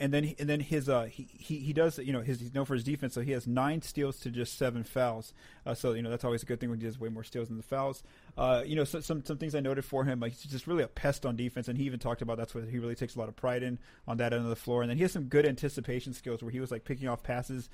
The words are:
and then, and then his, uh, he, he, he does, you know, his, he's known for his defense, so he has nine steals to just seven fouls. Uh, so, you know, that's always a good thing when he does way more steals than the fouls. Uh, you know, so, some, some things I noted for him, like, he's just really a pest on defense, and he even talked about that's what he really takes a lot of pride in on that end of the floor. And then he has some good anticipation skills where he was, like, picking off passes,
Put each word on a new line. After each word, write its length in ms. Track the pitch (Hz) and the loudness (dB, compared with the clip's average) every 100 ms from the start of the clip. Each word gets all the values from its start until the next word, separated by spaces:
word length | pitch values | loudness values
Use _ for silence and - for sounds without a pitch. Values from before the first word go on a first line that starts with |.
and 120 | 139 | 2
then, 220 | 143 151 - | 2 2 0
and 100 | 147 | 0
then 120 | 147 | 0
his, 280 | 143 156 135 | 2 0 4
uh, 160 | 123 | 2
he, 240 | 113 - 131 | 2 -6 -14
he, 280 | - - 151 | -12 -6 -4
he 140 | 139 | 0
does, 240 | 147 165 151 | 4 4 4
you 160 | 131 | 0
know, 80 | 127 | 0
his, 180 | 120 120 | 0 -2
he's 140 | 120 | -2
known 100 | 139 | -2
for 80 | 139 | 0
his 100 | 127 | 0
defense, 300 | 123 147 127 | 0 -2 -2
so 80 | - | -2
he 120 | 139 | 0
has 140 | 127 123 | 0 2
nine 360 | 123 139 160 | 2 2 2
steals 360 | - 147 139 135 | -2 -2 -2 -2
to 100 | 127 | -4
just 260 | 120 117 - | -4 -2 0
seven 280 | 131 117 | 0 0
fouls. 500 | 110 131 123 110 - - - - - | -2 2 2 0 -6 -16 -20 -10 -4
Uh, 80 | |
so, 180 | 120 127 | 0 2
you 80 | 113 | 2
know, 80 | 117 | 0
that's 160 | 120 | 0
always 180 | 123 117 | 0 0
a 40 | - | 0
good 120 | 120 | -2
thing 120 | 120 | -2
when 100 | 113 | -2
he 60 | 113 | -4
does 120 | 113 | -4
way 120 | 113 | -4
more 120 | 113 | -6
steals 260 | 110 123 117 | -6 -4 -4
than 100 | 110 | -6
the 40 | |
fouls. 400 | - 135 139 131 - - - - | -4 0 0 -2 -10 -20 -10 2
Uh, 240 | 131 123 | 6 6
you 100 | 139 | 4
know, 100 | 156 | 2
so, 160 | 143 165 | 2 0
some, 220 | - 156 | -2 -2
some 140 | - 143 | -2 -4
things 180 | 160 | 0
I 60 | 147 | 0
noted 240 | 135 139 | 2 0
for 180 | - 135 | 0 2
him, 160 | 135 123 | 2 2
like, 140 | 117 | -2
he's 180 | 123 147 | -6 -8
just 160 | 131 160 | -6 0
really 160 | 170 | 2
a 60 | 123 | 2
pest 380 | - 147 - 131 | 2 0 2 0
on 100 | 117 | 0
defense, 320 | 123 127 120 | -2 -2 -2
and 80 | 123 | 0
he 80 | |
even 140 | 139 123 | 0 0
talked 240 | 123 120 | -2 -2
about 160 | 117 113 | -2 -2
that's 160 | 117 | -4
what 100 | 120 113 | -6 -4
he 100 | 120 | -2
really 160 | 117 | -2
takes 220 | 117 120 120 | -2 -4 -4
a 20 | |
lot 100 | 110 | -6
of 80 | - | -2
pride 260 | 127 123 | 0 0
in 160 | 127 123 - - - | 0 -4 -10 -14 -4
on 80 | 117 | 0
that 160 | 120 | 2
end 100 | 120 | 2
of 40 | 117 | 0
the 80 | 113 | -2
floor. 240 | - 120 | 0 2
And 80 | 120 | 2
then 80 | 147 | 2
he 60 | |
has 100 | 185 | 2
some 120 | 170 | 2
good 200 | 127 147 | 4 6
anticipation 680 | 147 123 143 139 120 123 131 | 8 6 -2 -2 -4 -4 -4
skills 280 | 120 123 113 | -8 -6 -6
where 80 | 117 | -4
he 80 | 123 | -4
was, 120 | 127 | -4
like, 140 | 113 | -6
picking 220 | - 131 131 | -6 -4 -2
off 160 | 120 | -2
passes, 460 | - 123 123 127 - | -2 -2 -2 -6 -8